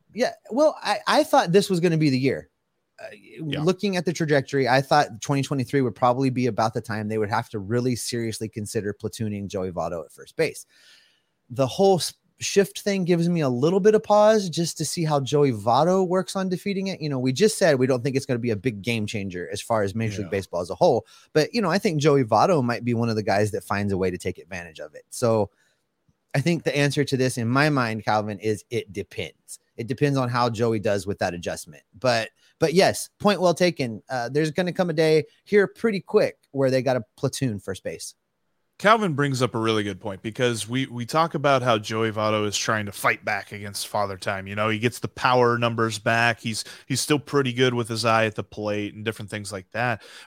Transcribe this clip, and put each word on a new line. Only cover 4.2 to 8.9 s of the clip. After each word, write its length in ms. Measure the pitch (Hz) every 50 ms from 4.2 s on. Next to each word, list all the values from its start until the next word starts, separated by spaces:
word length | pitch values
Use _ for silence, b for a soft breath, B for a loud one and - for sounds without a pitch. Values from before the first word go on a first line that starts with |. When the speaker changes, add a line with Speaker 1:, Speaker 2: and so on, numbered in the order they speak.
| 165 147 151 135 123 - 139 139 135
Speaker 1:
I 140 | 117 127 139
thought 400 | 139 - 156 147 143 - 117 104
twenty 200 | - - 143 139
twenty-three 380 | 135 - 147 135 120 - - 139
would 160 | 131 117 -
probably 340 | - 131 123 120 131 139 131
be 180 | 120 127 127
about 260 | 120 104 117 110 110 -
the 80 | 120
time 260 | - - 104 107 107
they 100 | 107 110
would 120 | 110 104 101
have 200 | 113 113 117 -
to 80 | - 104
really 360 | 95 98 117 123 123 127 120
seriously 540 | 110 - - 120 117 117 113 107 - 113 107
consider 440 | - 113 104 - - 113 98 104